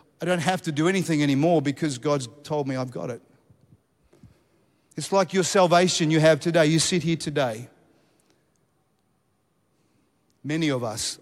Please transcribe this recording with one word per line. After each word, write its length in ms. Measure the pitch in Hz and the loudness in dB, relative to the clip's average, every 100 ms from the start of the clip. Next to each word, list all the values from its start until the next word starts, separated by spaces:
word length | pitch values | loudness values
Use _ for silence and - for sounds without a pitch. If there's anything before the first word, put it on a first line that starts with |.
| _ _ | _ _
I 60 | 170 | -4
don't 140 | 180 | -2
have 240 | 143 185 | -2 -2
to 80 | 165 | -4
do 160 | 147 170 | 0 0
anything 340 | 190 160 156 | 0 -2 0
anymore 400 | 143 135 165 165 | 0 2 2 2
because 380 | 143 139 156 123 | 0 -4 -6 -4
God's 280 | 151 147 120 - | -2 -2 -4 -16
told 240 | - 151 135 | -8 -6 -4
me 80 | 131 | -6
I've 140 | 127 | -6
got 220 | 117 117 | -8 -10
it. 100 | 117 _ _ _ _ _ _ _ _ _ _ - _ _ _ _ _ _ - | -10 _ _ _ _ _ _ _ _ _ _ -20 _ _ _ _ _ _ -12
It's 160 | 143 | -2
like 200 | 190 180 | 0 0
your 120 | 185 | 0
salvation 680 | 170 202 180 175 180 - 156 | 2 4 6 4 4 2 2
you 100 | 160 | 4
have 200 | 156 151 | 4 4
today. 260 | 175 170 151 | 2 2 4
You 140 | 160 | 2
sit 240 | - 180 | 0 -2
here 120 | 165 160 | -2 -4
today. 540 | 165 147 127 110 123 _ _ _ _ _ _ _ _ _ _ _ _ _ _ _ _ _ _ _ _ _ _ _ _ _ _ _ | -4 -4 -4 -6 -14 _ _ _ _ _ _ _ _ _ _ _ _ _ _ _ _ _ _ _ _ _ _ _ _ _ _ _
Many 260 | 135 160 156 | -6 -2 0
of 140 | 131 | -2
us 360 | 117 107 - - | -4 -6 -8 -10